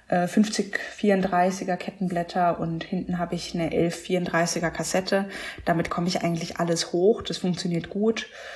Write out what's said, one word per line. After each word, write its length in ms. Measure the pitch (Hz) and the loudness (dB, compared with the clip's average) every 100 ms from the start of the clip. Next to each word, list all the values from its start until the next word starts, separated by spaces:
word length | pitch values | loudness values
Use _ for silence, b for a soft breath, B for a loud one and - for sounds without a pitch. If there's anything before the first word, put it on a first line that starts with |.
| - | 0
äh, 200 | 180 175 | 2 4
fünfzig 500 | - 214 - 196 - | 4 4 2 -2 -6
vierunddreißiger 1000 | - - 208 190 180 175 185 190 185 175 | -8 0 2 4 4 4 2 2 -2 -2
Kettenblätter 840 | - - 180 175 175 190 175 165 | -4 -4 -2 -2 -2 2 2 2
und 240 | 165 165 | -2 -4
hinten 340 | - 185 170 175 | -4 -4 -2 -2
habe 160 | 175 | -2
ich 200 | 170 - | -4 -4
eine 200 | 180 160 | -2 0
elf 220 | - 170 - | 2 2 0
vierunddreißiger 760 | - 180 175 165 170 170 170 | -2 -2 0 0 0 0 -2
Kassette. 580 | - 160 185 185 196 196 B B B | -2 -2 -2 2 0 0 B B B
Damit 260 | - 165 170 | 0 0 0
komme 160 | - 175 | 0 0
ich 160 | 180 | 0
eigentlich 380 | 170 165 170 - | 0 -2 -4 -2
alles 320 | 170 165 - | 0 0 0
hoch. 300 | 175 185 226 | 4 4 4
Das 160 | - 180 | 0 -2
funktioniert 520 | 185 170 180 170 - | -2 -2 -2 -2 -2
gut. 380 | 196 220 220 - B B | 0 0 0 -6 B B